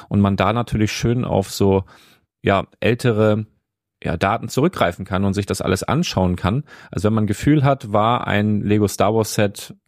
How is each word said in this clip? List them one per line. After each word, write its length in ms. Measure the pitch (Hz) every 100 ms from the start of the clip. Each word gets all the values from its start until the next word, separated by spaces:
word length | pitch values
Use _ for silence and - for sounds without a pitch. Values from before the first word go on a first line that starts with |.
| -
und 120 | 104
man 160 | 98 95
da 160 | 98
natürlich 400 | 113 117 113 107
schön 320 | - 117 123
auf 260 | 117 98 95
so, 320 | - 101 95 95 - _ _ _ _
ja, 260 | 95 98 - -
ältere, 680 | - 120 127 107 110 107 107 _ _ _ _ _
ja, 120 | - 76
Daten 320 | 98 113 120
zurückgreifen 560 | - 160 - 87 87
kann 200 | 98 92
und 100 | 98
sich 120 | 95 98
das 140 | 92
alles 220 | - 98
anschauen 540 | - 135 175 - 90 87
kann. 260 | 90 123 - - -
Also 160 | - 107
wenn 60 |
man 100 | 110
ein 20 | 104
Gefühl 380 | 104 - 151
hat, 280 | 139 135 107
war 360 | 104 110 120 -
ein 320 | 101 107 104
Lego 260 | 101 107 101
Star 260 | - 98
Wars 220 | 113 107
Set, 400 | - 104 - - -